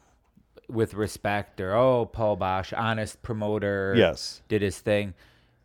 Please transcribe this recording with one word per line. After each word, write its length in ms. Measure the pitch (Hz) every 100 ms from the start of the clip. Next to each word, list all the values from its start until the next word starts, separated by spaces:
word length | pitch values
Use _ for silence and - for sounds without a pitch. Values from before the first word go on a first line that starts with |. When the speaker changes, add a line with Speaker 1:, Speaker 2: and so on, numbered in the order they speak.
| _ _ _ _ _ - -
Speaker 1:
with 240 | 113 110
respect 680 | 98 104 - 101 104 98 -
or, 140 | 92
"Oh, 300 | 107 131 123 107
Paul 300 | - 107 98
Bosch, 360 | 95 92 95
honest 480 | - 113 110 104 -
promoter, 720 | - 110 104 107 101 101 98 98
Speaker 2:
Yes. 460 | 90 67 - - -
Speaker 1:
did 120 | 107
his 160 | 98 -
thing." 360 | - 104 101 - - _ _ _